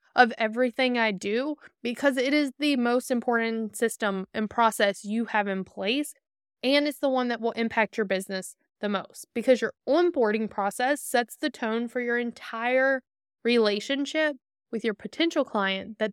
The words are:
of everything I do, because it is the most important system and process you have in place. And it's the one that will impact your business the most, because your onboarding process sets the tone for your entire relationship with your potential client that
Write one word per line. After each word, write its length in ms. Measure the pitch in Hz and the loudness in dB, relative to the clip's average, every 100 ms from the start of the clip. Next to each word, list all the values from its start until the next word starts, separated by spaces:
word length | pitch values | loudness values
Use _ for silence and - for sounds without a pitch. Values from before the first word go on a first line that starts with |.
| _ - | _ 4
of 160 | 240 240 | 4 2
everything 580 | 220 220 254 - 254 247 | -2 0 0 2 0 2
I 140 | 226 | 0
do, 460 | 185 202 220 285 294 - _ | -2 -2 -2 -2 -6 -14 _
because 340 | 233 240 277 269 | -8 0 0 2
it 160 | 254 | 2
is 200 | 302 285 - | 2 0 0
the 180 | 294 269 | 0 2
most 340 | 240 240 - | 2 0 0
important 680 | 240 233 233 226 226 214 - | -2 0 0 0 -2 -6 -2
system 500 | 226 - 214 196 190 | -2 0 -2 -2 -4
and 160 | 214 220 | -4 -2
process 560 | - 226 - 202 196 | 2 2 4 0 0
you 200 | 202 220 220 | -4 -4 0
have 220 | 214 202 | 0 0
in 160 | 190 | -2
place. 500 | 185 - 196 269 294 - _ _ _ _ | -6 -6 -2 -2 -4 -10 _ _ _ _
And 240 | 247 285 294 | 0 2 2
it's 140 | 277 | 0
the 80 | 285 | 0
one 200 | 262 247 | 0 0
that 120 | 233 | -2
will 100 | 226 | -4
impact 460 | 220 226 - 214 - | -2 0 0 0 0
your 80 | 196 | -2
business 480 | 190 190 190 185 - _ _ | -2 -2 -8 -8 -16 _ _
the 80 | 208 | -4
most, 380 | 196 - - - | -4 -6 -16 -10
because 260 | - 240 247 | -2 2 4
your 120 | 226 - - | 2 -6 0
onboarding 600 | 302 349 320 220 214 220 | 2 4 4 2 2 -2
process 520 | - 202 - 254 294 | -2 -4 0 -2 -2
sets 340 | - 240 233 - | 0 0 0 -4
the 140 | 302 | -6
tone 380 | - 226 226 240 | -4 -4 -2 -4
for 120 | 254 | -4
your 160 | 240 240 | -2 -2
entire 840 | 240 226 - 226 240 254 269 262 - _ _ _ | -2 -8 -12 -6 0 2 2 0 -4 _ _ _
relationship 960 | 233 240 214 208 - 277 277 311 311 277 _ _ _ | 2 4 4 2 -2 -2 -2 0 0 -2 _ _ _
with 140 | 226 | -4
your 100 | 226 | -4
potential 500 | 202 208 - 339 320 | -4 -6 -2 0 0
client 540 | 262 214 196 190 196 214 | 0 0 0 -2 -6 -4
that 140 | 220 | -6